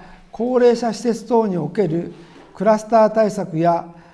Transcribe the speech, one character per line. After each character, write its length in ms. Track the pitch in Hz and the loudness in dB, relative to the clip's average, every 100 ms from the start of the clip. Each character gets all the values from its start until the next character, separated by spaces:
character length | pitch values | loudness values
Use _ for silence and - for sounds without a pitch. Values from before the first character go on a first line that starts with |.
| - - - | -20 -20 -16
高 300 | - 240 254 | -6 -2 4
齢 160 | 247 233 | 4 4
者 160 | 240 | -2
施 100 | 202 | -4
設 240 | 240 226 - | -4 -4 0
等 220 | 233 220 | 0 0
に 80 | 175 | -2
お 120 | 151 | -4
け 200 | - 180 | -2 -2
る 240 | 165 - - - - - | -2 -6 -12 -20 -20 -20
ク 80 | - | -2
ラ 160 | 190 214 | 0 0
ス 100 | 214 | 2
タ 180 | 226 214 | 2 4
ー 40 | |
対 220 | 220 214 | 2 0
策 260 | 196 180 160 | -2 -6 0
や 340 | 170 170 175 - - | 0 0 -4 -18 -20